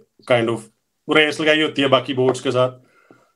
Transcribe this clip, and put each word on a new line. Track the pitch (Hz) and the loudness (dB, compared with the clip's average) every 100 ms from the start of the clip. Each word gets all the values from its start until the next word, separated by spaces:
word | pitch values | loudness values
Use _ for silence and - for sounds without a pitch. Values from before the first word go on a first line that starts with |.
| _ _ - | _ _ -2
kind | 120 117 | 0 0
of | 113 - _ _ _ - 147 | -4 -8 _ _ _ -2 0
रेस | 151 147 | 2 0
लगाई | 156 156 | 0 0
होती | 151 - | 0 0
है | 139 | 2
बाकी | 127 123 | 0 0
बोट्स | 127 127 123 | -2 0 0
के | 139 | -2
साथ, | 123 127 127 _ _ _ _ _ | 0 -2 -4 _ _ _ _ _